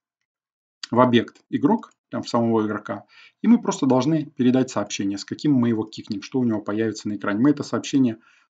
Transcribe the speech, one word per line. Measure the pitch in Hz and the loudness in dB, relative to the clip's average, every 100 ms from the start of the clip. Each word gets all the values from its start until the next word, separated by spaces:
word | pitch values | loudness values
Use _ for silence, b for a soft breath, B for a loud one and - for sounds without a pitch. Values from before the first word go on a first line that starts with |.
| _ _ _ _ _ _ _ _ - | _ _ _ _ _ _ _ _ -4
в | 117 | 2
объект | 127 117 101 - - | 4 4 0 -10 -8
игрок, | 131 143 220 - _ _ | -2 0 0 -2 _ _
прям | 117 | -12
в | - | -4
самого | 120 117 113 107 | -2 2 0 0
игрока. | 104 - 104 - b b b | -4 -8 -12 -12 b b b
И | 208 | 2
мы | 233 | 4
просто | - - 135 | 2 -2 2
должны | 127 131 160 - | 2 2 0 -4
передать | - 123 131 127 | 0 2 4 0
сообщение, | 107 101 - 98 101 | -2 -6 -4 -4 -6
с | - | -8
каким | 123 151 | -4 0
мы | 135 120 | 2 2
его | 110 107 | 0 -4
кикнем, | - - 101 | -8 -10 -10
что | - 135 | -4 -2
у | |
него | 120 110 | 0 -2
появится | 104 104 113 104 107 | -4 -2 -2 -4 -8
на | 104 | -6
экране. | 101 101 | -4 2
Мы | 143 | 2
это | 147 | 2
сообщение | - 113 - 143 127 110 b b b | -2 -6 -2 0 0 -2 b b b